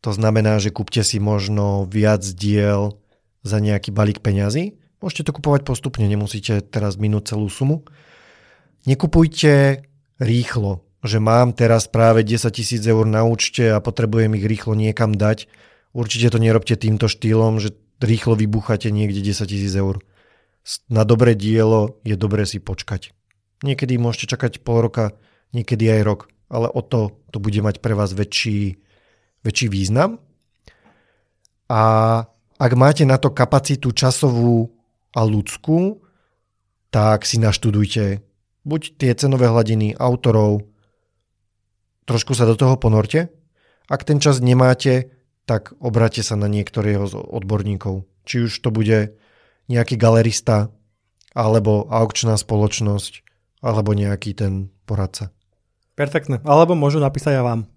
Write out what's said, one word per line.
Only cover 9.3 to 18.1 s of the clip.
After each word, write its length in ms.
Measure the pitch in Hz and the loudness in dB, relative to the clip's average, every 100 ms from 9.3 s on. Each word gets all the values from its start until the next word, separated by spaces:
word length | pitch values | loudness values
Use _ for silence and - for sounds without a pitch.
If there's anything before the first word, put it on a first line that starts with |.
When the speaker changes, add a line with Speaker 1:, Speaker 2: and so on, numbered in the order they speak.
| - 151 143 139 135 - _ _ _ | 2 4 4 4 0 -8 _ _ _
Speaker 1:
rýchlo, 680 | 117 120 120 120 101 92 _ _ | -2 0 0 -4 -4 -4 _ _
že 200 | 110 110 | -4 0
mám 320 | 107 117 123 - | 4 4 4 2
teraz 320 | 117 113 - | 2 2 0
práve 360 | 113 113 113 | 2 4 4
desať 400 | 107 113 117 104 | 2 0 -2 -4
tisíc 200 | 104 120 | -6 -4
eur 240 | 107 110 110 | 0 2 2
na 160 | 107 | 2
účte 480 | 113 117 - - 117 | 0 0 -4 0 0
a 120 | 107 | 2
potrebujem 520 | 120 113 113 113 110 107 | -2 -2 -2 2 0 0
ich 80 | 107 | -2
rýchlo 280 | 107 - 110 | -4 -2 -2
niekam 400 | 107 107 113 107 | -2 0 0 0
dať. 320 | 104 110 - _ _ _ _ 127 | 0 -2 -6 _ _ _ _ -8
Určite 400 | 113 113 120 117 | -6 0 2 2
to 40 | |
nerobte 360 | 113 113 - 110 | 2 2 0 -2
týmto 320 | 110 107 110 | 0 0 -2
štýlom, 560 | - 110 110 113 110 | -2 0 2 2 0
že 120 | 104 - _ _ | -4 -8 _ _
rýchlo 320 | 123 | 0